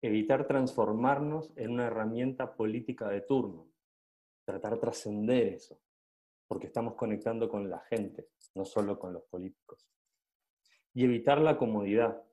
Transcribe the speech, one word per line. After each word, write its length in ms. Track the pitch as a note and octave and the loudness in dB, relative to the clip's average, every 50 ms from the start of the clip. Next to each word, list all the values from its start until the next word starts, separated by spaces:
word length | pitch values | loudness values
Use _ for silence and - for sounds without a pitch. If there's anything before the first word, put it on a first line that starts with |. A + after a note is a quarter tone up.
| - | 0
Evitar 440 | A#2 G#2+ A2 G#2+ - C3+ C3+ - - | 2 2 2 4 4 2 2 2 2
transformarnos 1040 | C#3 C#3 C3 A#2+ - - A2 G2+ G#2+ A2+ A#2+ C3 C#3 C#3+ D3 D3 D3+ D#3+ D#3 - - - | 2 2 2 0 2 2 2 2 2 2 2 2 2 2 0 -2 -2 -4 -6 -8 -10 -8
en 140 | A#2+ A2 | -6 -4
una 160 | A#2+ A#2+ A#2+ A#2 | -2 -2 -2 -2
herramienta 680 | A2 A2 A2 A2 A2+ A#2 B2 B2+ B2 - C3 B2 - | -2 -2 -2 -2 -2 0 -2 -2 -2 -2 -6 -6 -4
política 520 | - A2+ G#2+ G#2+ A#2+ A#2+ - B2 - A#2 G#2 | -2 -2 -2 -2 -2 -4 -6 -6 -6 -4 -4
de 120 | G2+ G2+ | -4 -4
turno, 480 | G2+ - C#3 C3+ A#2 G2+ F2 E2 - _ _ _ _ _ _ _ _ _ _ _ _ _ _ _ _ | 0 2 2 2 2 0 -6 -12 -18 _ _ _ _ _ _ _ _ _ _ _ _ _ _ _ _
tratar 280 | - F#2+ F#2+ - G#2+ A2+ | -8 -8 -6 -4 -4 -2
de 60 | A#2 | 0
trascender 680 | - A#2 A2+ - - G#2+ G#2+ G#2 G#2+ A2 B2+ B2+ A#2 G2+ | -2 -2 -2 -4 -6 -6 -4 -2 2 2 4 4 4 2
eso, 320 | F#2 - - - - _ _ _ _ _ _ _ _ _ _ _ _ _ _ _ | 0 -6 -14 -18 -20 _ _ _ _ _ _ _ _ _ _ _ _ _ _ _
porque 200 | - - - - | -6 -6 -6 -6
estamos 280 | - A#2 A2+ A#2 A2+ | -4 -4 -4 -4 -4
conectando 540 | - B2 A2+ G#2+ G2+ - A#2 A2+ A2+ A#2 A2+ | -4 -4 -2 -2 -2 -2 -2 -2 0 -2 -2
con 200 | - G#2 G2+ G2 | -2 -4 -4 -4
la 100 | F2 D#2+ | -8 -10
gente, 480 | - - - A2+ G#2 F2+ - - - _ _ _ _ - _ | -6 -4 -4 -2 -2 -4 -8 -12 -18 _ _ _ _ -16 _
no 100 | F#2 F#2+ | -8 -8
solo 320 | F#2+ - A2 G2+ G2+ G2+ - | -4 -2 -2 0 0 -2 -6
con 160 | - F#2 F2+ | -6 -10 -10
los 100 | E2 - | -12 -14
políticos. 600 | _ - F2 F#2 F#2+ - _ _ _ - _ _ _ _ _ _ _ _ _ _ _ _ _ _ _ _ _ _ _ _ _ _ _ _ | _ -12 -10 -10 -10 -12 _ _ _ -20 _ _ _ _ _ _ _ _ _ _ _ _ _ _ _ _ _ _ _ _ _ _ _ _
Y 120 | B2 B2 | 2 4
evitar 340 | B2+ B2 A#2 A2+ - C#3+ D3 | 4 4 4 4 4 6 6
la 180 | D#3 D#3 D3+ - | 6 6 4 4
comodidad 680 | C3 A2+ G#2+ G#2 G2+ G2 G#2 A2 A#2 A#2 - - - _ | 2 0 0 0 0 2 4 4 4 4 2 -2 -12 _